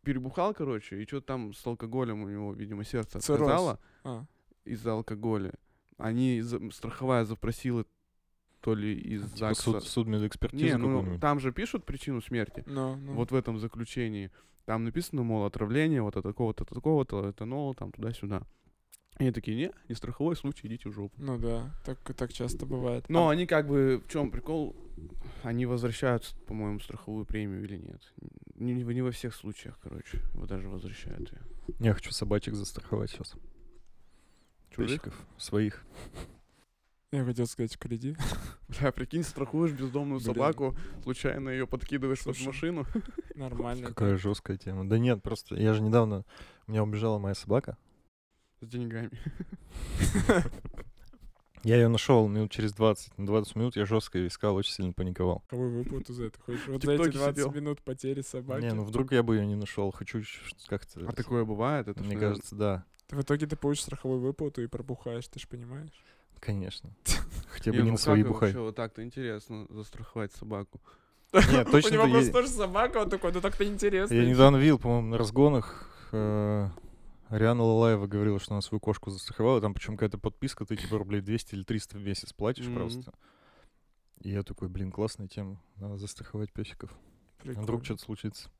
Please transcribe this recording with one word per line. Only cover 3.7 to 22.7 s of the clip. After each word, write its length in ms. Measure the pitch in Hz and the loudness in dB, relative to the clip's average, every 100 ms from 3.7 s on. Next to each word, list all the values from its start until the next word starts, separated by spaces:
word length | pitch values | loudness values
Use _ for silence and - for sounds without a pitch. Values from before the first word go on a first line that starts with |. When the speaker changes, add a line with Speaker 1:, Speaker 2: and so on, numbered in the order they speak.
| 110 _ _ | -2 _ _
Speaker 2:
А. 220 | 135 117 147 _ _ _ | -10 -10 -12 _ _ _
Speaker 1:
из-за 280 | - 110 117 | -10 -6 -2
алкоголя. 580 | 110 113 107 117 107 95 - _ _ _ _ | -4 -4 -4 -2 -2 -2 -8 _ _ _ _
Они 420 | 110 117 127 120 | -2 2 2 2
за-, 280 | 117 117 107 | -2 -6 -8
страховая 520 | - 113 - 131 123 | -10 -10 -4 2 2
запросила 600 | 110 110 110 117 127 120 107 _ _ _ _ _ _ _ | 2 -2 -4 -2 -2 -2 -2 _ _ _ _ _ _ _
то 160 | - 110 | -2 0
ли 180 | 104 | 0
из 300 | 104 - 107 | -4 -4 -6
Speaker 3:
Типа 120 | 101 104 | -6 -4
Speaker 1:
загса. 260 | 107 107 | 0 0
Speaker 3:
суд-, 220 | - 110 | 2 0
судмедэкспертизу 800 | - - 110 107 104 - 117 135 | 0 -2 0 0 0 -2 -4 2
Speaker 1:
Не, 120 | 160 127 | 2 4
ну, 100 | 131 | 2
Speaker 3:
какую-нибудь? 320 | 131 92 87 | 2 0 0
Speaker 1:
там 200 | 147 147 | 2 2
же 100 | 131 | 0
пишут 340 | 123 220 214 | -2 -4 -4
причину 380 | - 139 - 127 | -6 -8 -4 -6
смерти. 400 | - 120 104 - - | -2 -2 -2 -6 -8
Speaker 2:
Ну, 280 | 139 131 135 | -4 -4 -6
ну. 180 | 139 | -8
Speaker 1:
Вот 180 | 139 117 | -4 0
в 20 | |
этом 240 | 131 120 113 | 0 0 -4
заключении. 720 | 110 113 117 - 117 104 98 _ _ _ - | -6 -8 -8 -4 -4 -4 -8 _ _ _ -4
Там 180 | 113 | -2
написано, 400 | 113 139 175 143 | 0 -4 -4 -2
мол, 200 | 117 110 101 | 0 0 0
отравление 540 | 107 104 127 156 147 | -2 0 2 2 2
вот 160 | 107 98 | 0 -2
от 60 | |
такого-то, 420 | 92 104 117 107 | -4 -2 -2 -2
такого-то, 640 | - 123 151 156 127 101 98 | -8 -4 2 2 2 -2 -4
этанола, 440 | 101 110 139 139 | -6 -8 -6 -6
там 160 | 131 98 | -6 -10
туда-сюда. 520 | - 110 117 101 98 - _ _ _ _ - _ - | -8 -8 -6 -6 -6 -6 _ _ _ _ -20 _ 0
И 60 | |
они 80 | 131 | 0
такие: 240 | 117 107 113 | 0 -4 -4
«Не, 160 | 170 - - | -4 -8 -12
не 60 | 117 | -10
страховой 400 | - - 156 165 | -8 -2 -2 -2
случай, 320 | 139 147 113 | -6 -8 -10
идите 200 | 117 - | -10 -10
в 40 | |
жопу». 200 | 104 101 - | -8 -10 -8
Speaker 2:
Ну 200 | 139 120 | -6 -2
да, 360 | 117 117 123 - | -2 -2 -4 -8
так, 140 | - 131 - | -8 -10 -10
так 180 | 127 123 | -6 -6
часто 320 | - 120 - | -4 -6 -4
бывает. 400 | 131 | -4